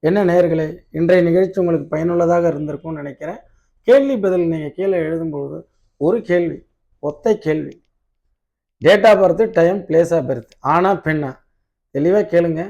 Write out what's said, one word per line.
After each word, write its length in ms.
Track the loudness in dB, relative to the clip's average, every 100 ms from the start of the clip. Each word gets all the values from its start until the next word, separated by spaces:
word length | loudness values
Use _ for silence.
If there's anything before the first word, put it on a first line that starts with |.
என்ன 200 | 0 0 2
நேயர்களே, 380 | 2 2 0 -4 -8 _
இன்றைய 300 | -4 2 2 4
நிகழ்ச்சி 280 | 2 0 -2
உங்களுக்கு 280 | -2 -2 -4
பயனுள்ளதாக 580 | -4 -2 0 2 2 0
இருந்திருக்கும்னு 500 | -2 -6 -10 -10 -10
நினைக்கிறேன். 380 | -12 -12 -12 -12 _ _ _ _ 4
கேள்வி 280 | 4 4 0
பதில் 280 | 0 0 0
நீங்க 160 | -2 -6 -4
கீழே 200 | -2 -2 -2
எழுதும்பொழுது 500 | -4 -6 -8 -10 -12 -16 _ _ _
ஒரு 160 | 0 0
கேள்வி, 380 | 0 0 0 -6 _ _ _ _
ஒத்தை 300 | -10 -4 -2 -2 -2
கேள்வி, 280 | -4 -6 -14 _ _ _ _ _ _ _ _ _ _
date 240 | 4 6 6
of 120 | 6
birth, 220 | 4 2 0 2
time, 200 | 2 0 0
place 240 | 0 2
of 120 | 0 -2
birth, 200 | -8 -8 _ -2
ஆணா 180 | 0 0 -2 -2
பெண்ணா, 260 | -4 -6 -12 _ _ _ _ _ -4
தெளிவா 260 | 0 0 0
கேளுங்க 300 | 0 0 -4 -8